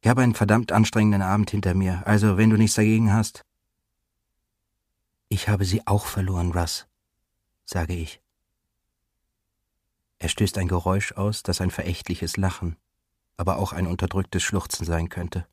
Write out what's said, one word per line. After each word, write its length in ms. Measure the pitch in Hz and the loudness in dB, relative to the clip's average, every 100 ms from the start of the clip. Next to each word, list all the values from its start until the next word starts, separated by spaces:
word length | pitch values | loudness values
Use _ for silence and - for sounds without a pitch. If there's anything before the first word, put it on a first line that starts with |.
"Ich 80 | - | 4
habe 120 | 120 | 4
einen 140 | 123 110 | 4 2
verdammt 360 | 104 107 117 | 2 2 2
anstrengenden 500 | 107 110 110 107 101 | 2 4 4 2 2
Abend 280 | 92 104 104 | 2 0 0
hinter 240 | 104 95 | 0 0
mir, 320 | 90 95 90 95 | 0 0 -2 2
also 320 | 107 107 92 | 4 4 4
wenn 120 | 110 | 6
du 80 | 107 | 6
nichts 180 | 110 - | 4 4
dagegen 360 | 107 110 110 | 2 4 4
hast." 320 | 104 110 - _ _ _ _ _ _ _ _ _ _ _ _ _ _ _ _ _ _ _ | 2 0 -8 _ _ _ _ _ _ _ _ _ _ _ _ _ _ _ _ _ _ _
"Ich 200 | 101 - | -4 0
habe 160 | 104 95 | 0 0
sie 200 | 110 - | -2 0
auch 180 | 101 - | -2 -2
verloren, 460 | - 92 90 87 | -4 -2 -2 -2
Russ", 360 | 87 85 - - _ _ _ _ _ _ _ - | -2 -2 -6 -12 _ _ _ _ _ _ _ -8
sage 300 | 90 82 87 | -4 -4 -4
ich. 260 | 80 - _ _ _ _ _ _ _ _ _ _ _ _ _ _ _ _ _ _ _ _ | -8 -12 _ _ _ _ _ _ _ _ _ _ _ _ _ _ _ _ _ _ _ _
Er 100 | 85 | -6
stößt 280 | - 101 101 | -2 -2 0
ein 100 | 87 | -2
Geräusch 460 | 90 90 98 - | -2 0 -2 -2
aus, 300 | - 101 107 | -4 -4 -4
das 180 | - 92 | -4 -2
ein 100 | 90 | -2
verächtliches 680 | - - 90 - 87 82 - | -4 -8 -8 -6 -6 -4 -2
Lachen, 400 | 95 - 87 80 _ _ _ _ _ - | -2 -2 -8 -10 _ _ _ _ _ -6
aber 220 | 90 71 | -2 -2
auch 160 | 95 | -4
ein 140 | 76 90 | -4 -4
unterdrücktes 560 | 90 92 95 92 92 | -2 -2 -2 -2 -4
Schluchzen 420 | - 98 - - 82 | -2 -4 -6 -8 -4
sein 240 | 82 85 | -2 -2
könnte. 380 | - 85 90 87 | -6 -8 -8 -10